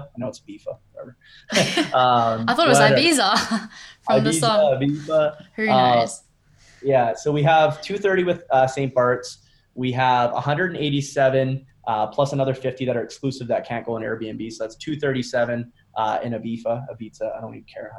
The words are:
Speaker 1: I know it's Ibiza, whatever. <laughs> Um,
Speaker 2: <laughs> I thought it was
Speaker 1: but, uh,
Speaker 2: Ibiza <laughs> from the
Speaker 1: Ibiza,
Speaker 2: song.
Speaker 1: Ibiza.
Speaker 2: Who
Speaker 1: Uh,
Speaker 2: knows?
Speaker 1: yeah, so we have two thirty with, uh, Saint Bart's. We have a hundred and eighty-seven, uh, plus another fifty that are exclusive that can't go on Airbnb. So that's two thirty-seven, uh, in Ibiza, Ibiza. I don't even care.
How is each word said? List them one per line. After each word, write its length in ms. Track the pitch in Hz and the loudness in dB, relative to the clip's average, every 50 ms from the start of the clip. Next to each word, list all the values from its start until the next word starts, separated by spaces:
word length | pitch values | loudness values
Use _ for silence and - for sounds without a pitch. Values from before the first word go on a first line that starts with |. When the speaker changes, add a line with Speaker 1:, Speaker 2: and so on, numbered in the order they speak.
| 143 | -6
Speaker 1:
I 140 | - - | -8 -12
know 120 | 120 117 - | -10 -10 -10
it's 120 | - - | -10 -12
Ibiza, 380 | _ - 101 107 - - - - _ _ _ | _ -20 -20 -16 -14 -14 -14 -14 _ _ _
whatever. 240 | - - - - _ _ - - - _ - - | -20 -20 -20 -20 _ _ -20 -20 -20 _ -2 0
<laughs> 420 | 196 151 - - - 311 - - | 0 0 0 0 -2 -2 0 2
Um, 500 | 131 127 127 123 120 117 117 113 113 113 | 2 4 4 4 4 2 2 0 0 -2
Speaker 2:
<laughs> 40 | 117 | 0
I 60 | 240 | 0
thought 120 | - 339 | 2 4
it 40 | 302 | 4
was 80 | - 143 | 6 6
Speaker 1:
but, 140 | 143 139 139 | 6 6 6
uh, 40 | |
Speaker 2:
Ibiza 720 | - 285 339 320 262 208 190 214 220 - - 226 214 - - - - - | 4 4 4 2 2 2 2 0 0 0 -2 -4 -4 -6 -8 -14 -20 -20
<laughs> 200 | - - _ _ | -20 -20 _ _
from 180 | - 214 214 220 | 0 2 2 2
the 60 | - | 2
Speaker 1:
Ibiza, 100 | - - | 0 2
Speaker 2:
song. 400 | - 226 214 - 156 147 131 127 | 2 2 2 4 4 2 2 2
Speaker 1:
Ibiza. 640 | 135 143 147 147 147 147 156 156 151 147 - - - - _ | 0 0 -2 -2 -2 0 2 2 2 0 -2 -6 -14 -14 _
Speaker 2:
Who 120 | - 220 220 | -4 0 2
Speaker 1:
Uh, 260 | 127 127 127 123 120 | 4 4 6 6 4
Speaker 2:
knows? 260 | 120 117 - - - - _ _ _ _ _ _ _ _ _ _ _ - | 4 2 0 -4 -10 -18 _ _ _ _ _ _ _ _ _ _ _ 0
Speaker 1:
yeah, 320 | 135 135 131 120 117 113 | 2 4 4 4 2 0
so 160 | - - 151 147 | -2 -2 -2 0
we 100 | 147 143 | 2 4
have 380 | 160 160 160 156 147 143 - - | 4 6 6 6 4 2 -2 -6
two 160 | - 190 202 | -8 -4 -2
thirty 260 | 196 196 190 185 175 | 0 2 2 2 2
with, 200 | 175 175 175 - - | 0 -2 -2 -2 0
uh, 160 | 135 131 131 | 2 4 4
Saint 280 | 131 - - 139 131 127 | 4 2 -2 -4 -2 0
Bart's. 440 | 131 123 123 123 123 - - - - _ _ _ _ _ _ _ | 2 2 2 2 0 -4 -10 -16 -18 _ _ _ _ _ _ _
We 180 | - 127 127 120 | -6 -4 -2 0
have 400 | 123 131 127 127 123 120 120 - | 0 2 2 4 4 2 2 0
a 80 | 123 | -2
hundred 300 | 123 135 147 156 185 180 170 | -2 -2 -2 0 -2 -2 -4
and 40 | - 151 | -4 -4
eighty-seven, 840 | 147 143 143 139 - - 143 139 131 131 135 135 131 131 135 - - _ _ _ | -2 -2 -2 -4 -4 0 2 2 4 4 2 0 0 -2 -6 -8 -14 _ _ _
uh, 200 | 120 110 107 107 | -4 -2 -2 -2
plus 260 | 110 - - 143 143 147 | -2 0 0 -2 0 0
another 220 | 139 135 135 127 | 0 -2 -2 -2
fifty 300 | - - 135 127 - 131 | -2 -4 -6 -6 -4 -4
that 100 | 123 120 | -4 -2
are 60 | 120 110 | -4 -4
exclusive 440 | - - - - 135 127 - 123 117 | -6 -8 -8 -6 -6 -6 -6 -6 -4
that 180 | 117 95 - - | -4 -4 -4 -6
can't 160 | 123 117 113 | -8 -8 -6
go 120 | 120 117 | -6 -6
on 60 | 113 110 | -6 -6
Airbnb. 480 | 113 113 113 113 110 107 110 110 113 110 | -6 -8 -8 -8 -10 -10 -10 -10 -12 -10
So 120 | - 110 | -10 -10
that's 120 | 110 - | -10 -10
two 200 | - - - 151 | -10 -10 -8 -6
thirty-seven, 760 | 143 147 143 131 127 120 - - 123 120 120 120 120 120 - - _ _ _ - | -4 -2 -2 -2 -2 -4 -4 -2 -2 -2 -2 -2 -4 -6 -10 -14 _ _ _ -6
uh, 220 | - 110 110 107 - - | -4 -2 -2 -2 -2 -4
in 80 | 123 117 | -4 -6
Ibiza, 540 | 107 - 117 113 117 - 113 117 123 127 - 120 | -6 -6 -8 -8 -6 -4 -4 -4 -4 -6 -10 -14
Ibiza. 420 | 113 113 107 - - 110 110 101 | -14 -16 -16 -12 -10 -8 -8 -8
I 40 | - - | -8 -12
don't 120 | 120 117 | -14 -14
even 120 | 110 - | -16 -20
care. 260 | - - 110 - 107 110 | -18 -16 -16 -16 -14 -14